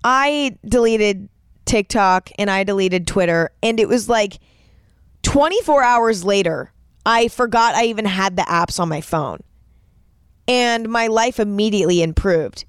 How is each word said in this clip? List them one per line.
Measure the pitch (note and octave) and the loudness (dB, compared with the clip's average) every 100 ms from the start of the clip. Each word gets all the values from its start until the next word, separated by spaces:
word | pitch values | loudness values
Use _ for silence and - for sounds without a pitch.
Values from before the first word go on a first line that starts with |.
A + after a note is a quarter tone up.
I | A#3 C4 C#4+ D4 C#4 F#3 G#3 | 0 2 2 0 -4 -6 -2
deleted | B3 A3+ A3 G#3 G3 G3+ _ _ _ - | 0 2 2 0 -2 -8 _ _ _ -4
TikTok | A3 F#3+ A3+ G3 F#3 - - | -2 0 0 2 2 -2 -6
and | G3+ | -2
I | F#3+ F#3+ | -2 0
deleted | G3 F#3 F3+ E3+ | 0 0 -2 -2
Twitter, | G3+ F3 E3 E3 - | 0 0 0 -2 -2
and | A3+ A3+ | -2 0
it | G#3+ | 2
was, | B3 A3 | 0 0
like, | A3+ G#3 - _ _ _ _ _ _ _ _ | 0 -2 -6 _ _ _ _ _ _ _ _
twenty-four | - C#4 D4+ G4+ G4+ C#4+ | -2 2 2 0 2 2
hours | A#3+ A#3+ A3+ G#3 F#3 | 4 4 2 0 0
later, | G3+ F3 D3+ C3+ _ _ _ - | 0 0 -4 -8 _ _ _ 0
I | A#3 A#3 | 2 0
forgot | - B3 A#3 A#3 | 0 -2 2 2
I | A3+ A#3 | 2 0
even | A3 G#3 | -2 -4
had | F#3+ G3 F#3 | -2 -2 -2
the | |
apps | F3 E3+ E3+ - | -2 -2 -2 -2
on | E3+ | -4
my | D#3 | -4
phone. | - D#3+ C3+ D#2+ - _ _ _ _ _ _ _ _ _ - | -4 -4 -4 -10 -16 _ _ _ _ _ _ _ _ _ -2
And | B3 A#3+ A#3 A3+ | 0 0 0 -2
my | A#3 A3+ | -2 0
life | A3 A#3+ B3 | 0 0 0
immediately | G#3 G3+ A3 G#3 E3+ F3 | -2 0 0 2 2 2
improved. | E3 D3+ G3 E3+ C#3+ - | 0 0 0 0 -2 -10